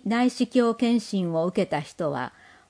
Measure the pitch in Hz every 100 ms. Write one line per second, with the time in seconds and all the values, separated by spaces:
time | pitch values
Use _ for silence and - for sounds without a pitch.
0 | 202 233 254 - 247 254 233 226 233 233
1 | - 196 175 160 175 196 180 147 139 -
2 | 156 135 127 - - -